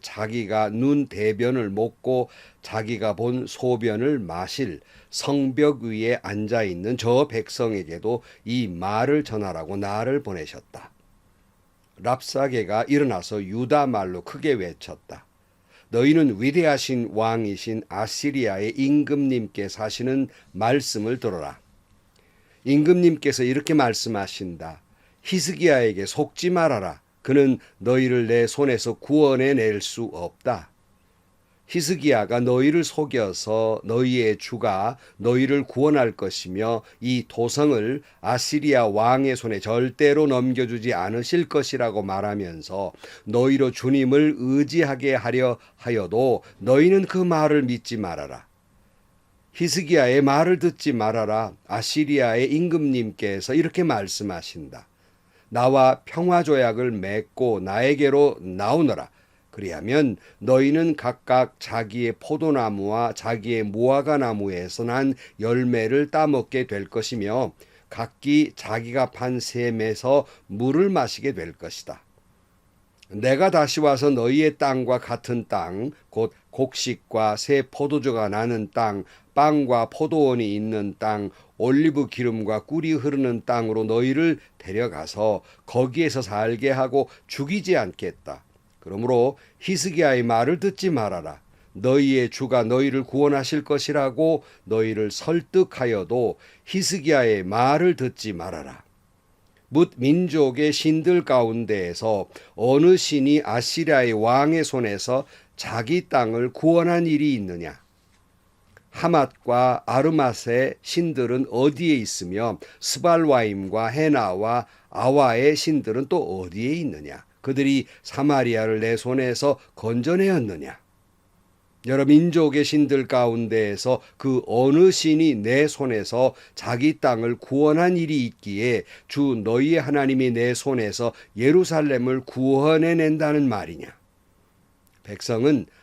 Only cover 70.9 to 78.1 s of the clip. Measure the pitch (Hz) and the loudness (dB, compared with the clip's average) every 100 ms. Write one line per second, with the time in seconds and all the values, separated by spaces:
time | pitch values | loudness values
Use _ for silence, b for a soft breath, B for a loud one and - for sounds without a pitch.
70.9 | 175 120 - 135 95 82 - 82 - - | 0 -2 -4 -6 -6 -12 -12 -16 -16 -16
71.9 | - _ _ _ _ _ _ _ _ _ | -18 _ _ _ _ _ _ _ _ _
72.9 | _ _ 104 127 135 190 170 143 - 147 | _ _ -4 0 2 4 4 2 2 2
73.9 | 135 143 127 117 143 156 147 139 131 123 | 4 2 2 2 2 2 2 -2 0 0
74.9 | 123 - 120 - 120 - 101 82 95 135 | -2 -2 -10 -6 -6 -4 -6 -6 -8 -10
75.9 | b b 110 113 b b - 135 - 127 | b b -4 -4 b b -6 -4 -4 -6
76.9 | 104 - 110 107 104 - 139 131 - 143 | -8 -6 -2 0 -2 0 0 0 -6 -4
77.9 | 147 131 | -2 -2